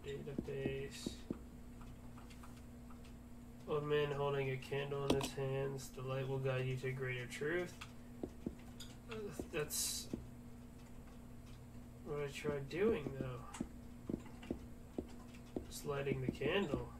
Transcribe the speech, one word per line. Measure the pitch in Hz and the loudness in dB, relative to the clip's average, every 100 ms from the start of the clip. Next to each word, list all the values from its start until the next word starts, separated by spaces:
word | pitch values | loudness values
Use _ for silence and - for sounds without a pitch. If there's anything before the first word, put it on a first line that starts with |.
database. | - 139 151 139 - 139 135 135 139 - - - - - - - - - - - - - - - - - - - - - - - - - - - - | -2 -4 -2 -2 -2 0 2 0 -2 -4 -4 -4 -6 -6 -6 -10 -10 -10 -10 -8 -10 -10 -10 -10 -10 -10 -10 -10 -10 -10 -10 -10 -10 -10 -10 -10 2
Old | 151 | 4
man | 147 147 143 | 6 6 6
holding | 143 143 139 135 | 6 6 6 4
a | 131 | 2
candle | - 139 139 139 139 | 2 0 2 2 6
in | 135 | 6
his | 135 | 4
hands. | - 135 135 139 135 - | 2 2 4 2 0 -6
The | 131 | -4
light | 131 135 135 | 0 0 2
will | 135 | 2
guide | 135 127 131 | 4 4 2
you | 127 | 2
to | 131 | 0
greater | 131 127 123 120 | 0 0 0 -2
truth. | - 147 175 175 - - - - - - - - - - - - - - | 0 2 2 0 -4 -10 -10 -10 -6 -6 -2 -4 -4 -10 -8 -8 -8 -6
Uh, | 220 202 - - | -4 -2 -4 0
that's | 160 147 - - - - - - - - - - - - - - - - - - - - - - - | 0 2 2 2 0 -2 -4 -4 -10 -10 -10 -10 -12 -10 -10 -10 -10 -10 -10 -10 -10 -10 -10 -10 -8
what | - 147 | -2 0
I | 143 | 0
tried | 135 147 143 135 | 0 2 2 0
doing, | 156 214 220 139 135 | 6 8 8 2 0
though. | 131 123 120 - - - - - - - - - - - - - - - - - - - - - - | -2 -2 -6 -4 -4 -6 -10 -8 -2 -2 -2 -10 -4 -4 -2 -8 -6 -4 -4 -8 -10 -10 -4 -4 -2
Just | - 147 | -4 0
lighting | 139 139 135 | 2 4 4
the | 127 | 4
candle. | - 139 190 165 131 - | 4 6 6 6 2 0